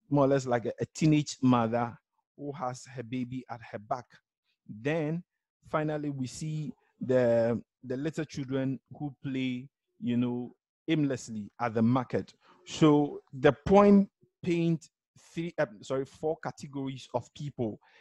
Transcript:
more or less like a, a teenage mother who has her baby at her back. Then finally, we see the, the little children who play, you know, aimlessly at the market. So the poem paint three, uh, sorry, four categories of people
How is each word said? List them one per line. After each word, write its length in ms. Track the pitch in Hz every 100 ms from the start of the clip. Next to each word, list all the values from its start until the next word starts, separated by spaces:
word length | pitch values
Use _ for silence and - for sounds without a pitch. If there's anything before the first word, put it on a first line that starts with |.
| _
more 160 | 143 135
or 20 |
less 180 | 139 131
like 200 | 120 113
a, 80 | -
a 60 | -
teenage 440 | - 156 151 147 -
mother 560 | 127 123 113 117 117 - _ _ _ -
who 140 | 143
has 340 | 143 127 127 - 127
her 80 |
baby 420 | 113 127 123 127 -
at 100 | 120 117
her 80 | 117
back. 260 | 107 131 - _ _ _ _ _ -
Then 560 | 107 120 165 151 165 - _ _ _ _
finally, 400 | 160 156 151 147
we 180 | 139 127
see 460 | - 156 156 151 - _ _
the, 600 | 123 127 120 117 113 117 - _
the 140 | 123 127
little 280 | 151 156 151
children 540 | - 131 135 135 131 - -
who 160 | 147 135
play, 440 | 143 131 131 123 135 _ _ _
you 160 | 117 120
know, 380 | 123 120 123 - _ _ -
aimlessly 640 | 160 143 127 - 110 101 -
at 140 | 120
the 80 | 110
market. 520 | 113 131 123 117 - _ _ _ -
So 560 | - 160 147 147 - -
the 220 | 135 143 127 -
poem 440 | 196 202 202 196 _ _ _
paint 460 | - 170 165 165 - _ _ _ _
three, 200 | - 170 -
uh, 80 | - 104
sorry, 240 | 113 135 135
four 320 | - 156 160
categories 640 | - - 151 139 135 135 -
of 200 | - -
people 460 | - 147 - 117 - _ _